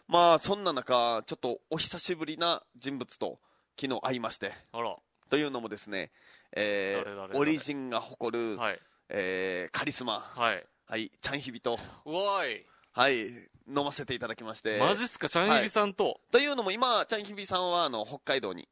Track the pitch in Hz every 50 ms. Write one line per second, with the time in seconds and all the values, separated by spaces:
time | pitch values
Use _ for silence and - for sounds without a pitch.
0 | _ - 160 175 175 170 165 156 - - 202 208 202 180 151 131 123 - 127 123
1 | 120 120 117 110 110 - 160 - - 123 117 - - _ 156 160 - - - 170
2 | - - 180 156 160 151 160 156 170 170 160 104 - _ _ 120 - 139 139 131
3 | 120 - - - 113 87 - - _ _ _ _ _ _ _ - - 135 127 104
4 | - 127 131 123 117 110 - - 101 98 - - - _ - 117 117 107 87 -
5 | _ _ _ _ _ _ - 147 151 143 135 123 113 107 101 101 - 107 101 95
6 | 85 - _ _ _ - - - _ _ - - 107 104 101 101 95 98 101 98
7 | - 101 101 101 98 95 104 139 143 151 160 143 127 143 143 139 131 127 113 113
8 | - - - - 117 117 113 117 117 113 104 92 117 104 92 80 - _ _ _
9 | _ - - 101 92 92 92 92 95 95 90 90 90 80 - - - 147 139 -
10 | 127 117 107 95 - - - 123 117 113 101 90 - - _ _ _ - 113 110
11 | 110 - - _ - - 139 143 127 131 117 113 - 123 117 113 - - - -
12 | - 147 156 180 196 202 196 190 165 131 110 95 - _ _ _ _ _ - 123
13 | 127 139 135 117 104 104 120 117 92 - - _ _ - 139 143 143 143 139 -
14 | 139 - 127 117 123 110 113 - 117 110 110 - - 113 107 104 104 165 202 202
15 | 247 233 - - - 143 - 170 180 214 151 135 113 214 - 220 208 202 196 -
16 | 196 139 - - _ _ - 247 285 294 285 254 214 190 190 226 254 254 233 202
17 | 151 - 226 208 208 196 208 196 196 - 190 180 185 180 175 175 165 143 123 110
18 | 107 117 143 135 - - 135 131 120 98 90 85 - -